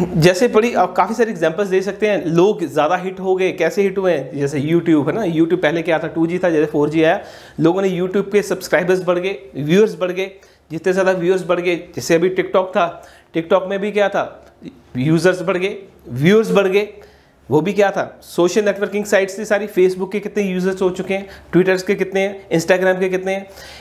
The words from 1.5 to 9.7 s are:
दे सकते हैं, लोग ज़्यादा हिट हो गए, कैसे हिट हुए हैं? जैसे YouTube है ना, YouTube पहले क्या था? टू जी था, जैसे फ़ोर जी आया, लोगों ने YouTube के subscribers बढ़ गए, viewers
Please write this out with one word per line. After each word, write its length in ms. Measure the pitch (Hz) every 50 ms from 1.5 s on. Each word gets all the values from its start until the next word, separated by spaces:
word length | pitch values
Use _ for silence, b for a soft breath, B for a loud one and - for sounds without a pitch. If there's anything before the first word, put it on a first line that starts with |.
| 165 196 208 190
दे 140 | 185 190 190
सकते 260 | 202 190 196 214 214
हैं, 160 | 202 170 131
लोग 400 | 156 165 170 180 208 214 - 170
ज़्यादा 320 | 143 135 151 147 156 180
हिट 240 | 180 175 190 185 190
हो 160 | 185 190 185
गए, 160 | 185 190 180 151
कैसे 300 | - 160 170 180 202 202
हिट 160 | 196 185 202
हुए 140 | 190 180 170
हैं? 260 | 170 143 143 151 139
जैसे 220 | 139 139 151 143
YouTube 460 | 135 156 165 170 165 170 160 151 131
है 60 | 160 139
ना, 80 | 220
YouTube 420 | 220 175 165 156 165 165 175 170 -
पहले 200 | 147 160 170 165
क्या 160 | 170 160 151
था? 80 | 160
टू 200 | 156 - 170 160
जी 120 | 165 175 170
था, 120 | 175 175
जैसे 160 | 160 151 156
फ़ोर 220 | 156 - 147 147 151
जी 140 | 151 160 156
आया, 180 | 160 180 202 B B B B B B B B
लोगों 220 | 151 165 180 190 196
ने 60 | 190 180 170
YouTube 320 | 185 180 - 202 190 - -
के 100 | 202 185
subscribers 640 | - 208 - - - 160 151 180 175 185 180 180
बढ़ 140 | 175 175 175
गए, 200 | 180 190 196 - - - -
viewers 400 | 135 147 147